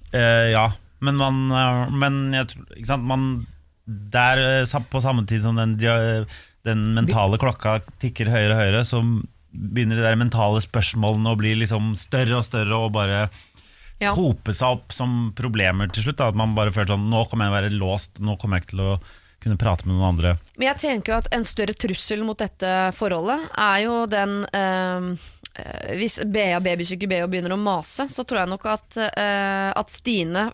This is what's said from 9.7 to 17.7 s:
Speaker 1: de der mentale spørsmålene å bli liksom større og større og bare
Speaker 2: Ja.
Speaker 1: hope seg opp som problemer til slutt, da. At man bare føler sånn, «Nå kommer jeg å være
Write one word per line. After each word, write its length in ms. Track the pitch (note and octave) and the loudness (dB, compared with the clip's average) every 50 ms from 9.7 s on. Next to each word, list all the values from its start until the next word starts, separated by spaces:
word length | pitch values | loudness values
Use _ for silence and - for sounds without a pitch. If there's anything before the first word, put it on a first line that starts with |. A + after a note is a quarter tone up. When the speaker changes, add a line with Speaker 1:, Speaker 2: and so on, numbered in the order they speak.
| G2+ B2 A#2 A2 A2+ A#2 | 0 0 2 2 2 2
Speaker 1:
de 40 | A2+ | 4
der 80 | A2+ A2+ | 4 4
mentale 440 | A2+ A#2+ A#2 A#2 A2+ G#2+ G#2 G#2+ A2 | 4 2 2 2 2 2 4 2 2
spørsmålene 680 | - - - A#2 G2 - - A2+ G#2+ G#2+ G#2+ G#2+ A2 A2+ | 0 0 0 0 0 0 0 0 2 2 2 2 2 0
å 40 | A2+ | 0
bli 200 | G#2+ G#2+ A2 A2 | 2 2 2 2
liksom 400 | A2 A2+ G#2 A2+ G#2+ G#2+ A2 G#2+ | 2 0 0 0 0 0 -2 -2
større 400 | - - - - C3 B2+ A2+ B2 B2 | -4 -4 -2 0 0 2 2 2 0
og 60 | A2+ | -2
større 300 | - - A2 G#2+ G2+ A2 A2+ A2+ | -2 -2 -2 0 0 0 0 0
og 60 | A2 | 0
bare 320 | G#2+ G#2+ G2+ G2 G2 G2+ G#2+ G2+ - - - _ _ - - - - - - - - - | 0 0 0 2 2 0 0 -2 -4 -10 -20 _ _ -20 -20 -20 -20 -20 -20 -18 -8 -4
Speaker 2:
Ja. 140 | G#3 G3+ G#3 | -2 0 0
Speaker 1:
hope 400 | F3+ F3+ C#3 G#2+ - - A#2 G2 | 2 2 2 0 0 -2 -4 -2
seg 140 | - B2+ B2+ B2+ B2 | 0 2 0 0 0
opp 140 | - - | -4 -12
som 400 | - - B2+ B2 B2 A#2+ A#2 A2 G2 | -6 -4 -2 0 0 0 -2 -4 -4
problemer 560 | - A#2+ B2+ A2 A2 F#2+ F#2 F#2 F#2+ G#2 F#2 | -6 -6 -2 0 2 2 4 4 2 0 -2
til 120 | - A2 G#2+ | -2 -2 -2
slutt, 120 | D3 - - | -2 0 0
da. 100 | C3+ A2+ | 0 0
At 60 | G2+ | 2
man 180 | G#2+ A2 A2 G#2+ | 2 0 2 2
bare 160 | G#2+ G#2 G#2 | 2 2 2
føler 240 | F2+ A2 G2+ G2 G2+ | 2 0 0 0 0
sånn, 140 | G2 G2+ A2 | 0 0 2
«Nå 180 | A#2 A2 A2+ - | 2 2 0 0
kommer 180 | - A2+ G#2 | 0 0 0
jeg 60 | G2+ | 2
å 60 | G2+ G2+ | 2 0
være 200 | G2 G#2 | 0 0